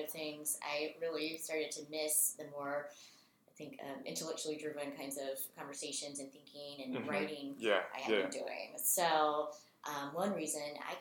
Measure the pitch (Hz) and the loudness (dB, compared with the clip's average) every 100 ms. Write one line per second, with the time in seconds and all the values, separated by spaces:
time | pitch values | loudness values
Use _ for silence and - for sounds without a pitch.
0 | 151 160 151 147 151 - 147 147 151 - | -2 -4 -4 -4 -4 -2 0 0 -2 -2
1 | 165 151 156 160 - 156 147 151 147 156 | -2 0 0 -2 -2 0 0 -4 -4 0
2 | 151 156 - - 147 143 143 147 147 - | 2 4 4 2 -6 -4 -2 -2 -4 -10
3 | - - _ _ _ - 147 - 139 135 | -18 -20 _ _ _ -14 -12 -8 -8 -6
4 | 139 160 160 160 160 151 151 147 143 139 | -6 -4 -2 -2 -2 -2 -4 -4 -4 -6
5 | 139 143 135 135 - - 143 139 147 139 | -6 -4 -2 -4 -6 -8 -8 -6 -4 -4
6 | 147 139 135 147 - 143 143 143 131 127 | -4 -6 -8 -12 -16 -12 -10 -6 -4 -2
7 | 147 147 151 147 139 127 110 95 - 123 | 0 2 0 -2 -6 2 6 6 4 -2
8 | 131 107 92 - - - 98 - - - | 4 4 4 0 -4 -6 -8 0 4 6
9 | 170 156 151 151 151 - - _ 147 143 | 8 8 8 6 2 -4 -16 _ -4 -2
10 | 143 160 202 185 156 151 147 - - 175 | -2 2 2 2 0 0 -2 -4 -6 -6